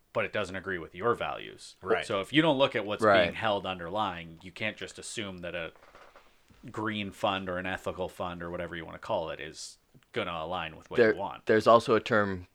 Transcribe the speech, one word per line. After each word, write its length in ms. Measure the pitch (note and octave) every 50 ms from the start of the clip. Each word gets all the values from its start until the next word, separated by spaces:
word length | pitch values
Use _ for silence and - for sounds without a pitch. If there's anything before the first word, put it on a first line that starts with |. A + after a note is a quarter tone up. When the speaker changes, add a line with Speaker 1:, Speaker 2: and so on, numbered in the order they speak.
| _ _ _
Speaker 1:
but 100 | A#2+ G#2+
it 80 | F2+
doesn't 240 | - A2 G2+ F2 F#2+
agree 220 | F#2 D#2+ F#2+ F#2+ F2
with 180 | D#2+ - -
your 180 | F2 F#2+ A#2+ A#2
values. 640 | - F2+ D#2 C2+ A1 G#1 G#1+ G1+ - - - - _
Speaker 2:
Right. 240 | - A2+ A2+ - D#2
Speaker 1:
So 160 | - A2 G2
if 100 | F#2+ -
you 100 | B2+ D3
don't 160 | D#3 E3 C#3+ C3
look 160 | C#3 C3 -
at 100 | A#2+ G2+
what's 180 | G#2 G#2 G2+ A2+
Speaker 3:
Right. 200 | G#2+ G2+ F#2+ F2+
Speaker 1:
being 100 | E2+ E2
held 300 | - A2 A2 G2+ G2+ F2+
underlying, 720 | F#2+ F#2 F2 E2+ E2 F2+ G#2+ G#2+ G2 F2+ E2+ E2 E2 E2 D#2+
you 100 | - F#2 -
can't 240 | - A2+ G#2+ G2+ -
just 200 | G2 E2+ - -
assume 420 | F2 - - - G#2+ G2+ F#2 F2+
that 160 | F2 F2 E2+
a 180 | F2 E2 D#2+ - - - - _ - - - _ - - - _ _ _ _ - - - B2+
green 400 | G#2+ - G#2+ A2 G#2+ G#2+ G#2 G2
fund 380 | F2+ - - G#2+ G2 F#2+ F#2+ F#2
or 80 | F2+ F2+
an 80 | F#2
ethical 420 | F#2 F#2 F2 - G2 E2+ D#2 F#2 E2+
fund 320 | - - G2 F2+ F2 F2
or 80 | E2+ E2+
whatever 260 | F2 F2 F2 E2+ E2+
you 100 | E2+ D#2+
wanna 120 | E2 E2+ -
call 300 | - - A2+ F#2+ E2 D#2
it 100 | D2 -
is 360 | C#2 D#2 D2 - - - - _ _ _ _ - _ _ -
gonna 180 | A#2+ G#2 F2+
align 440 | E2+ D#2+ D#2+ E2 F2+ F2+ E2 D#2+ D#2+ -
with 120 | - -
what 80 | - -
Speaker 3:
There, 140 | A#2 A2 -
Speaker 1:
you 60 | -
want. 260 | G2+ F2 B1 A#1+ -
Speaker 3:
there's 220 | - A2+ A2 G#2+ A#2+
also 280 | A2+ A#2 - - A#2
a 40 | A2
term 480 | - - A#2 G#2+ G#2 G2 F#2+ F#2 F2+ - _